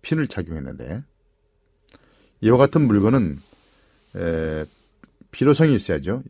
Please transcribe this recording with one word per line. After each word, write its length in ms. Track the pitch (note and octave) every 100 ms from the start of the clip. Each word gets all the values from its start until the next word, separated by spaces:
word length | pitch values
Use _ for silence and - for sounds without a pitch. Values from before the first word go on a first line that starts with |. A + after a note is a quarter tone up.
핀을 260 | - D#3+ C#3+
착용했는데 720 | - D#2+ D#2+ C2+ - B1+ G2+ C#3+ _ _ _ _ _ _ _ _ _ _ _ _ _
이와 160 | G#2+ B2
같은 280 | C#3 E3 C3+
물건은, 520 | G#2 G#2 C3 F2+ C#2 - _ _ _ _ _ _ F#2
에, 480 | E2+ D#2+ D#2+ D#2 D2+ _ _ _ - _ _
필요성이 440 | - C3 D3+ D#3+
있어야죠. 480 | A#2+ - D#2 D2 B2